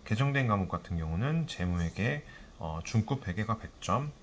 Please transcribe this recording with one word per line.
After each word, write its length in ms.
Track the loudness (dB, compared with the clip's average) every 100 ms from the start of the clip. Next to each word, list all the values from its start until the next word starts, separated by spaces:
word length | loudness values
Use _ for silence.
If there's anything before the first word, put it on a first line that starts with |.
개정된 440 | 0 2 4 4 4
과목 220 | 4 2
같은 260 | -2 -2 -2
경우는 500 | 0 0 2 0 -2
재무회계, 800 | -2 0 2 0 0 -2 -2 -6 -18 -20 -8
어, 200 | -6 -6
중급 420 | 0 0 2 -2 0
회계가 320 | -2 0 -2
백 220 | -4 -8
점 320 | 0 0 0 -8